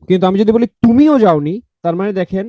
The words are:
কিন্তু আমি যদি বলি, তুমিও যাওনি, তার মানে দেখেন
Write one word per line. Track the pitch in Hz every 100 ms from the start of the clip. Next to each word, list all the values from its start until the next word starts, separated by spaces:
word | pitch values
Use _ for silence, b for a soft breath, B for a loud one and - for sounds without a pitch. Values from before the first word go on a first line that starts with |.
কিন্তু | - 185 185
আমি | 190
যদি | 208
বলি, | 226 233 _
তুমিও | 233 233 294 294
যাওনি, | 214 160 147 190 - _
তার | 170 170
মানে | 196
দেখেন | 190 180 190